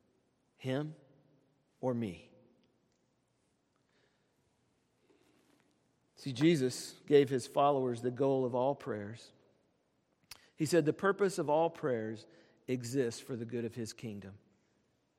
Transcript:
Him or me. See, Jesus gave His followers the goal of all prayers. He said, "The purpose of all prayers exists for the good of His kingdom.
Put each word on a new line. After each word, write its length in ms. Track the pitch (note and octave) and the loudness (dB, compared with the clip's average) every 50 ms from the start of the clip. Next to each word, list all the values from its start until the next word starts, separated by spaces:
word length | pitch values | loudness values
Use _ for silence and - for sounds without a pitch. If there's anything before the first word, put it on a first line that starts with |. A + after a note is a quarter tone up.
| _ _ _ _ _ _ _ _ _ _ _ | _ _ _ _ _ _ _ _ _ _ _
Him 400 | _ - C3 C3 C#3 D3+ D#3 D#3 - - _ - _ _ _ _ _ _ _ _ _ _ _ _ _ | _ -6 -4 -2 -2 -4 -6 -10 -16 -20 _ -20 _ _ _ _ _ _ _ _ _ _ _ _ _
or 140 | - B2+ B2 | -2 -2 0
me. 340 | A#2 A#2 G2 E2+ E2+ - - - - - _ _ _ _ _ _ _ _ _ _ _ _ _ _ _ _ _ _ _ _ _ _ _ _ _ _ _ _ _ _ _ _ _ _ _ _ _ _ _ _ _ _ _ _ _ _ _ _ _ _ _ _ _ _ _ _ _ _ _ _ _ _ _ _ _ _ _ _ _ _ _ _ _ _ | 0 -2 -4 -6 -10 -16 -20 -20 -20 -20 _ _ _ _ _ _ _ _ _ _ _ _ _ _ _ _ _ _ _ _ _ _ _ _ _ _ _ _ _ _ _ _ _ _ _ _ _ _ _ _ _ _ _ _ _ _ _ _ _ _ _ _ _ _ _ _ _ _ _ _ _ _ _ _ _ _ _ _ _ _ _ _ _ _
See, 160 | - - C#3+ | -10 -8 -8
Jesus 640 | B2+ A2+ D3 E3 F3 C#3+ B2+ B2 - - - - - - - | -2 4 4 4 6 4 2 0 -2 -4 -10 -14 -16 -20 0
gave 220 | - D3 C#3+ C#3+ B2+ | 6 6 8 8 6
His 180 | C#3 B2 - | 2 -2 -4
followers 540 | - - D3+ C#3+ C#3+ C#3+ C3+ C3 B2+ A#2+ A#2 | -2 0 2 4 4 4 2 0 -2 -2 -2
the 100 | A#2 B2 | -4 -4
goal 340 | B2 B2 C#3 C#3 C3+ C3 C3 | -2 0 2 2 2 2 0
of 120 | B2 A#2+ | 0 0
all 180 | B2 B2+ C#3 C#3+ | 0 0 0 -2
prayers. 500 | C#3 - C#3 G#2+ G#2+ G2+ G2+ A#2 A#2+ - - _ _ _ _ _ _ _ _ _ _ _ _ _ _ _ _ _ _ _ _ - - - _ _ | -4 -6 -8 -6 -6 -8 -10 -12 -14 -18 -20 _ _ _ _ _ _ _ _ _ _ _ _ _ _ _ _ _ _ _ _ -20 -20 -20 _ _
He 100 | _ D#3+ | _ -2
said, 180 | C#3 F3+ E3 D3+ | 4 4 4 4
"The 80 | D3+ | 4
purpose 460 | D3+ - - G3 G3 G3 G3+ F#3+ F3+ - | 0 2 2 0 2 2 0 0 0 -2
of 100 | D#3 C#3 | 0 2
all 220 | D3 D#3 E3 E3 | 2 4 2 2
prayers 560 | E3 - - C#3+ B2 A2+ A2 A2 A2 G#2 - - - - - _ _ _ _ | 0 -2 -2 -2 -2 0 -2 -4 -6 -8 -12 -20 -20 -20 -20 _ _ _ _
exists 540 | - B2+ B2+ A#2+ A#2 B2 C#3 B2+ A#2 A#2 - | -4 -4 -4 -4 -4 -2 0 0 0 -2 -6
for 160 | - - C3 | -10 -10 -8
the 80 | A2+ A#2+ | -8 -8
good 200 | A#2 A#2+ A#2+ A#2 | -6 -6 -6 -6
of 120 | A2+ - | -6 -6
His 160 | B2+ A2+ G#2+ | -8 -8 -8
kingdom. 400 | - - - A2+ G#2 G2+ G2 G2 G2+ G2+ _ _ _ _ _ _ _ _ _ _ _ _ _ _ _ | -10 -12 -12 -10 -10 -10 -12 -14 -16 -18 _ _ _ _ _ _ _ _ _ _ _ _ _ _ _